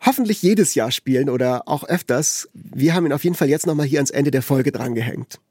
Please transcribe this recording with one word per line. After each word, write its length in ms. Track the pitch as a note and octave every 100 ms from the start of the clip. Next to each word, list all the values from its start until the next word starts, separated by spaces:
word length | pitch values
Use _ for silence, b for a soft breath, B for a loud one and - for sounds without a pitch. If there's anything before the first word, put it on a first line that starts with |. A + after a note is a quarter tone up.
| -
hoffentlich 360 | C4+ A3+ G#3+
jedes 340 | F3 G#3+ F#3 -
Jahr 160 | A2+
spielen 380 | A#2+ - C3 C3+
oder 380 | B2 B2+ B2 -
auch 160 | C#3+
öfters. 640 | - E3+ - B2 D#3 - -
Wir 400 | - - - D3
haben 120 | F3 E3
ihn 80 |
auf 100 | D3
jeden 120 | F3 F3
Fall 140 | D3
jetzt 180 | D3+ F3
nochmal 180 | D3+ D3
hier 140 | D3
ans 120 | C#3
Ende 200 | - C#3+
der 100 | C3
Folge 300 | - C3+ C3
drangehängt. 680 | - B2 A#2 A#2 - B2 - _